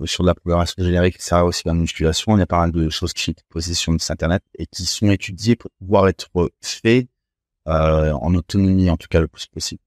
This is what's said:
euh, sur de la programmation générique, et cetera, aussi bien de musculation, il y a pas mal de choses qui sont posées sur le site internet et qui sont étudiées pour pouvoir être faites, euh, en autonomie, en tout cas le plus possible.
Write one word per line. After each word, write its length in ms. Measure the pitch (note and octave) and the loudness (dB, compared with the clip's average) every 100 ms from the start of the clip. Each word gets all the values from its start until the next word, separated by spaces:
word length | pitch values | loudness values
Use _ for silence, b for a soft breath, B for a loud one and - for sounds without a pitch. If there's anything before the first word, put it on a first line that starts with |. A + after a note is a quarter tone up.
euh, 60 | E2 | -8
sur 160 | - | 0
de 40 | F2+ | 0
la 60 | |
programmation 480 | E2+ F2 E2+ F2 - | 0 0 0 0 -2
générique, 340 | F2+ F2 F2+ - | 0 2 2 0
et 60 | |
cetera, 220 | - F2 | 0 2
aussi 180 | F2 - | 2 0
bien 100 | E2+ | -2
de 60 | E2+ | -2
musculation, 560 | E2 - D#2+ D#2+ - G#2+ | -2 -2 -2 0 2 2
il 40 | |
y 20 | |
a 40 | F2 | 2
pas 120 | F2 | 0
mal 120 | E2+ | 0
de 160 | E2 D#2+ | 0 -2
choses 220 | - F2+ | -4 -8
qui 120 | - | -6
sont 100 | - D#2+ _ | -8 -8 _
posées 260 | E2 E2+ | -10 -6
sur 180 | E2+ - | -4 -2
le 60 | D#2+ | -2
site 120 | - | -2
internet 320 | D#2 D#2+ F#2 _ - | -4 -2 -2 _ -12
et 80 | E2+ | -12
qui 180 | - | -8
sont 260 | F2+ - G#2 | -6 0 0
étudiées 460 | G2 - F2 G#2 A#2 | 0 -4 -4 0 0
pour 140 | - - | -2 -14
pouvoir 300 | F#2+ G2+ F#2+ | 0 4 4
être 200 | - - F2+ E2+ _ | 0 -4 -2 -2 _
faites, 460 | - - A2+ B2 B2 _ _ _ _ _ D#2 | -14 -4 2 2 0 _ _ _ _ _ -2
euh, 440 | D#2+ D#2 D#2 D#2 | 0 2 2 2
en 220 | C#2+ D#2 | 0 0
autonomie, 560 | F2 - G2 F#2+ F#2+ F2+ | 0 0 0 2 4 2
en 60 | E2 | 0
tout 120 | - | 0
cas 120 | E2 | 0
le 80 | D#2 | 0
plus 180 | - - | -6 -16
possible. 340 | D#2+ - E2+ | -12 -12 -12